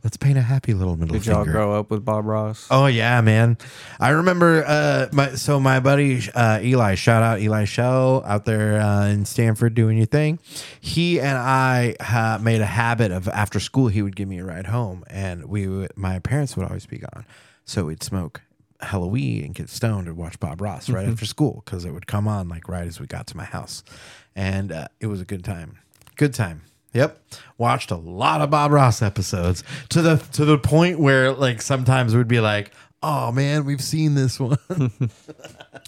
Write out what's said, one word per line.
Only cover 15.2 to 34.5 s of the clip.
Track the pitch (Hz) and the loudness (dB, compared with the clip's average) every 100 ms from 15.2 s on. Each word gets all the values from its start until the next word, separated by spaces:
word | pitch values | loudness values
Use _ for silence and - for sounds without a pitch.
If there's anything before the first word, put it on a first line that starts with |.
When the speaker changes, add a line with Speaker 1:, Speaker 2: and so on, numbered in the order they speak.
| 95 87 - | -8 -8 -6
Speaker 1:
we | 104 95 | -4 -4
would, | 95 95 - | -4 -8 -6
my | 95 92 | -6 -4
parents | - 139 139 - | -4 -4 -4 -6
would | 85 | -8
always | 92 - | -8 -12
be | - | -14
gone. | - - - - _ _ - | -14 -18 -20 -20 _ _ -8
So | - 80 | -4 -4
we'd | 78 | -6
smoke | - 95 82 - _ _ _ _ | -6 -6 -6 -12 _ _ _ _
hella | - 101 90 | -8 -4 -2
weed | 117 139 110 71 | -4 -4 -6 -8
and | |
get | - 85 | -12 -14
stoned | - 117 104 87 | -6 -4 -4 -8
and | 82 | -10
watch | 82 - | -12 -8
Bob | 85 80 | -10 -6
Ross | 101 82 - | -10 -8 -6
right | 95 | -4
Speaker 2:
Mm-hmm. | 98 | -2
Speaker 1:
after | 117 104 | -4 -6
school | - 151 - - | -2 -2 -2 -10
'cause | 92 85 | -10 -10
it | |
would | 71 - | -12 -6
come | 101 107 | -2 -2
on, | 104 90 | -2 -6
like, | 82 - | -10 -10
right | 90 87 | -10 -10
as | 82 | -12
we | 67 | -12
got | - - | -12 -12
to | - | -14
my | 85 | -12
house. | 90 - - _ - - - _ - | -12 -12 -16 _ -20 -20 -20 _ -6
And, | 95 95 98 | -4 -2 -4
uh, | 80 71 _ | -8 -12 _
it | 110 | -8
was | 101 | -8
a | 90 | -8
good | 95 87 | -10 -8
time. | 87 92 101 _ _ _ - | -10 -12 -20 _ _ _ -2
Good | 147 | -2
time. | 123 98 78 - _ _ 113 | 0 -6 -6 -18 _ _ 0
Yep. | 151 - _ - - _ | 0 -2 _ -20 -20 _
Watched | 120 123 - | -2 0 -4
a | 87 | -10
lot | 82 90 139 156 | -8 -2 0 0
of | 143 | 0
Bob | 151 147 | 0 4
Ross | 147 131 110 | 6 4 4
episodes | 104 - 95 95 87 90 - - - | -2 -2 -4 -2 -2 -2 -6 -16 -2
to | 165 | 2
the, | 165 156 - | 4 2 0
to | - 151 | -2 4
the | 151 | 4
point | - 151 175 160 | 4 4 4 4
where, | 143 135 131 | 4 6 4
like, | 131 135 117 | 2 -2 -2
sometimes | - 135 123 131 120 113 | -2 0 4 4 4 2
we'd | 117 | 2
be | 120 | 2
like, | 107 104 104 - - _ | 2 0 -6 -16 -20 _
"Oh | 156 143 120 | -2 0 0
man, | 123 143 151 143 | -2 0 0 -2
we've | 143 | -4
seen | - 156 156 | -4 0 0
this | 143 131 - | 2 0 -2
one." | 123 | -2